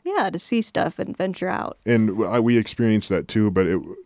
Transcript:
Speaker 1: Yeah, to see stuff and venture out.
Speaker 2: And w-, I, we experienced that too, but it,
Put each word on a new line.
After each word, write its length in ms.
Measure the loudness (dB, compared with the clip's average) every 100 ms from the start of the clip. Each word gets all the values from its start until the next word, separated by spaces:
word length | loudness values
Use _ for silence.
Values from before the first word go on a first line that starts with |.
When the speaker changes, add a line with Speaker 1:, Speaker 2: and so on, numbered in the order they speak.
Speaker 1:
Yeah, 260 | -4 -2 -2
to 80 | -4
see 220 | -2 -2
stuff 360 | -2 -2 -4 -4
and 160 | -8 -6
venture 320 | -6 -4 -4
out. 300 | -4 -6 -6
Speaker 2:
And 240 | 0 2 2
w-, 200 | 0 0
I, 100 | 2
we 200 | 4 4
experienced 500 | 2 0 2 2 2
that 180 | -2 0
too, 220 | 2 2
but 160 | 2 2
it, 140 | 0 -4 -14